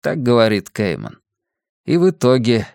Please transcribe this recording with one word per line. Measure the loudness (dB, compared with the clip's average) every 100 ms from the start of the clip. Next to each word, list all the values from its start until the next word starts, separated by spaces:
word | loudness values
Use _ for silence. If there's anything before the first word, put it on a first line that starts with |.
Так | -6 -4
говорит | 0 2 2 0 -6
Кейман. | -6 -4 -4 -10 -18 _ _ _ _ _ _ -4
И | 0
в | 0
итоге | 0 2 2 2 0 -2